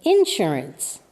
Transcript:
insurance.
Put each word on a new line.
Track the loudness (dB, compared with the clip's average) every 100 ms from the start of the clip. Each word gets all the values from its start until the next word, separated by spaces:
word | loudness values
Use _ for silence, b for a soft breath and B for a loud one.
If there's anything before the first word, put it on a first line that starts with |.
insurance. | 4 4 2 0 -2 -2 -6 -10 -12 -12 _